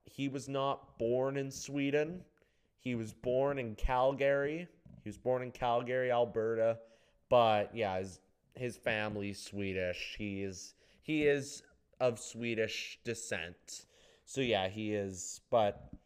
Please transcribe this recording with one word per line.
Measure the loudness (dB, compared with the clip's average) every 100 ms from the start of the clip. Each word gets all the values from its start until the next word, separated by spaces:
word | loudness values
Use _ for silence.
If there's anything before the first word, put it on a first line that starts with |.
he | -18 -6 -4
was | -4 -4
not | -2 0 -2 -6 -4
born | 0 2 0 -2
in | -4
Sweden. | -8 -6 -2 0 2 0 -4 -16 _ _ _ _ _
He | -6 -4
was | -6
born | -6 0 2 2 0
in | -4 -4
Calgary. | 0 4 4 4 2 2 0 -4 -8 _ -20 -14
He | -12
was | -4
born | 0 0
in | -2
Calgary, | -2 0 0 0 0 2
Alberta. | 2 2 2 0 2 2 2 -6 _ _ _ _
But | 8 8 6 2
yeah, | -2 -2 -2
his, | -6 -10 _ _ _ -8
his | -8 -4
family's | -2 0 -2 -4 -6 -8
Swedish. | -8 -6 -4 -2 -2 -4 -8 -8
He | -6 -4
is, | -6 -8 -14 -20 _ _
he | -4 2 4
is | 4 0 -12 -18 _ _ _
of | 0 0
Swedish | -6 -6 -2 0 -2 -2 -8 -10 -8
descent. | -8 -6 -6 -8 -12 -16 -18 -18 _ -20 _ -8
So | -2
yeah, | 2 2 2
he | -2 -2
is. | -2 -2 -6 -10 -14 2
But, | 4 4 2 -10 -20